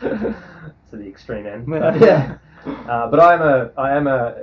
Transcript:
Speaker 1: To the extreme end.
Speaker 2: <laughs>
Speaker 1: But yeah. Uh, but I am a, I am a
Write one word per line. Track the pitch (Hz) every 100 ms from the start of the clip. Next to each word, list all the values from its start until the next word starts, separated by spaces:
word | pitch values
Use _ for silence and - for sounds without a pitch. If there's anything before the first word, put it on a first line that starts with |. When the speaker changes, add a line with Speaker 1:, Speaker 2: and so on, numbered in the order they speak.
Speaker 1:
To | - 214 226 180 - 165 156 _ _ 110
the | 101
extreme | - - 107 104
end. | 135 127
Speaker 2:
<laughs> |
Speaker 1:
But | 156 214 -
yeah. | 214 156 131 - _ _ -
Uh, | - - 117 117
but | 143
I | 170
am | 165
a, | 156 131 117 -
I | 135 143
am | 143
a | 131 120 -